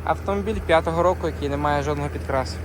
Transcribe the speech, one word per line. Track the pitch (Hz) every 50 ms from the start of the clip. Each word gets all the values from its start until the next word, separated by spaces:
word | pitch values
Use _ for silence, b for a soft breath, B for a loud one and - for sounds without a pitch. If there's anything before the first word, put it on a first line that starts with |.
| -
автомобіль | - 156 - - - 202 202 196 214 220 202 -
п'ятого | - 165 165 165 165 165 170
року, | 170 180 180 - -
який | 160 131 - 143 139
не | 143
має | 143 147 147 147 147
жодного | 139 151 147 143 143 143
підкрасу. | - - - - 135 131 127 123 - -